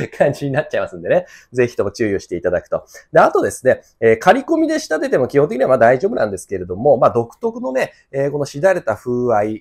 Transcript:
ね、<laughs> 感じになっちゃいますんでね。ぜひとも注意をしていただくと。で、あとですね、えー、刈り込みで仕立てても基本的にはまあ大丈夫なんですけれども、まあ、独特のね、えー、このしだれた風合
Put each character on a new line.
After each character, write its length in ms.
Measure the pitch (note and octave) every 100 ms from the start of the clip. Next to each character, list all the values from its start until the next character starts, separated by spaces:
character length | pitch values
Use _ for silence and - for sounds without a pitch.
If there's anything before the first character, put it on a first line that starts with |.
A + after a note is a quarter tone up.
ね、 60 | B2
<laughs> 40 | -
感 160 | D#3
じ 140 | - C#3+
に 60 |
な 100 | C3+
っ 60 | -
ち 60 | G#2+
ゃ 20 |
い 40 |
ま 80 | F#2+
す 60 | F2
ん 60 |
で 80 | F2
ね。 160 | E3 F3+ - _
ぜ 160 | B2 A#2+
ひ 80 | -
と 80 |
も 80 | G2+
注 160 | - G#2+
意 80 | G2
を 40 |
し 80 | -
て 80 | F2
い 60 |
た 80 | F2+
だ 100 | F2
く 60 | -
と。 180 | D#2+ - - -
で、 80 | D#3
あ 120 | A#3+
と 100 | G4+
で 80 | A3
す 160 | - B2+
ね、 160 | - - _
え 140 | A2+
ー、 60 | A2+
刈 140 | F3+
り 80 | B3
込 160 | C4+ D#4+
み 100 | D#4+
で 100 | D#4
仕 120 | -
立 120 | D#4
て 80 | C#4
て 80 | F3+
も 100 | B2
基 120 | C#3+
本 100 | D3+
的 80 | B2+
に 60 |
は 60 | C3
ま 60 | B2+
あ 20 |
大 180 | A#2 C3
丈 120 | G3
夫 60 | B3
な 120 | G#2+
ん 40 |
で 60 | F#2+
す 100 | -
け 120 | F#2+
れ 60 | F2+
ど 100 | F#2
も、 220 | C#3+ C3
ま 100 | C#3
あ、 20 |
独 240 | A#2+ A#2
特 260 | - A#3 A#3
の 120 | C4
ね、 200 | B3+ G#3 - _
え 160 | C#3 C#3
ー、 40 |
こ 60 | D3
の 80 | C#3
し 160 | C#3+
だ 140 | F#3 F3+
れ 60 |
た 140 | A2+ G2+
風 380 | B2 B2 B2
合 100 | G#2+ G#2+ A2